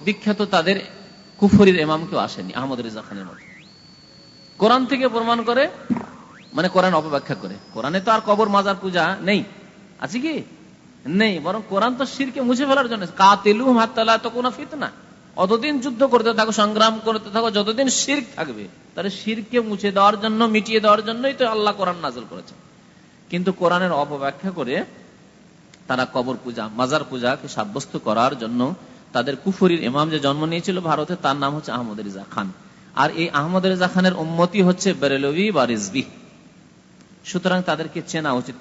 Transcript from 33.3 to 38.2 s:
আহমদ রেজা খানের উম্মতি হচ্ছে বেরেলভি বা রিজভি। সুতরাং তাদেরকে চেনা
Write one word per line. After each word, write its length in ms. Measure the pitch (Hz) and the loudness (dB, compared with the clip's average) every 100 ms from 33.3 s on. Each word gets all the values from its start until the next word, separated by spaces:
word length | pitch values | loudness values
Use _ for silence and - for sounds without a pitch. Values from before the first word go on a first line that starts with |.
আহমদ 360 | 143 151 185 190 | -2 0 0 0
রেজা 220 | 185 180 | 2 0
খানের 240 | 185 185 | 2 2
উম্মতি 480 | 180 160 165 175 208 | 2 -2 0 0 4
হচ্ছে 300 | 180 185 196 | 4 4 0
বেরেলভি 580 | 147 139 135 139 156 214 | 0 0 0 0 0 0
বা 160 | 165 120 | 2 2
রিজভি। 360 | 113 98 123 - - - - - - - _ _ - - - | 0 -2 -6 -6 -10 -20 -20 -20 -20 -20 _ _ -20 -20 -20
সুতরাং 380 | - 185 180 185 | -8 -2 0 0
তাদেরকে 400 | 180 151 160 170 147 | 0 -2 -4 -8 -6
চেনা 260 | 165 | -4